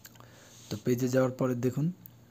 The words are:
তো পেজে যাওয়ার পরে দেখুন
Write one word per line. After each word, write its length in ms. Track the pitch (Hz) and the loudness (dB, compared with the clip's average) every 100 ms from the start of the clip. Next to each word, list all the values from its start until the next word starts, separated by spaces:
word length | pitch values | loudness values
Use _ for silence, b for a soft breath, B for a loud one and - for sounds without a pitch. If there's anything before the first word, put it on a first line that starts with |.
| - - B B B B - | -20 -20 B B B B -10
তো 80 | 104 | -4
পেজে 240 | 127 120 127 | 0 0 2
যাওয়ার 240 | 131 127 | 2 2
পরে 240 | 123 131 | 0 -2
দেখুন 360 | 120 127 139 160 - - - - | 0 0 0 -2 -2 -12 -20 -18